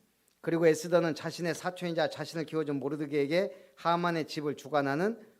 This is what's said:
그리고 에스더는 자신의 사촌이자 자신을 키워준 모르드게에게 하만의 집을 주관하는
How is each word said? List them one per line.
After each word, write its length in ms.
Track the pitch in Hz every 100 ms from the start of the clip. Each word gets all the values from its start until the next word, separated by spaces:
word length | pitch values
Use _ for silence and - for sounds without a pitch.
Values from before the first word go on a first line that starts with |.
| _ _ _ _
그리고 260 | - 165 165
에스더는 480 | 156 175 175 170 143
자신의 380 | 160 156 170
사촌이자 560 | 151 180 180 175 165 147
자신을 360 | - 147 165 151
키워준 320 | 156 147 143
모르드게에게 960 | 135 151 147 147 139 170 202 - - -
하만의 500 | 170 170 175 165 139
집을 300 | 160 147 135
주관하는 640 | 131 147 139 143 202 233 - _